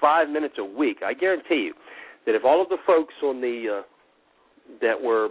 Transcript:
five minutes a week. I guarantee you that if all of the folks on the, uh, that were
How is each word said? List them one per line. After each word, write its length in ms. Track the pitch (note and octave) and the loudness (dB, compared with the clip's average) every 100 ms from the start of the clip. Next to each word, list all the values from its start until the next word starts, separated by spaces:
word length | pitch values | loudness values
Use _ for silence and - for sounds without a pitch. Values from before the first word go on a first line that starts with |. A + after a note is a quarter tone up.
five 280 | D3 D#3+ D3+ | 2 4 2
minutes 260 | D3+ D3 - | -2 -6 -8
a 60 | |
week. 340 | G2 G#2+ C#3 G2 | -10 -2 -2 -2
I 100 | G2 | -6
guarantee 560 | C3 F#3 F3+ - D#3 - | -2 -2 -2 -2 -2 -2
you 40 | - - - - - - | -8 -20 -20 -20 -10 -2
that 80 | |
if 100 | A2 | 2
all 160 | B2+ D#3+ | 4 4
of 80 | F#3 | 2
the 100 | F#3+ - | -2 2
folks 280 | E3 D3+ - | 2 2 -4
on 180 | C#3+ C3 | -4 -2
the, 400 | B2 A#2+ A2+ G2+ | -4 -4 -6 -6
uh, 20 | F#2+ _ _ _ _ _ _ _ - - | -10 _ _ _ _ _ _ _ -20 -2
that 200 | A#2 A2 | -2 0
were 280 | A#2+ A2+ G#2+ | 0 0 0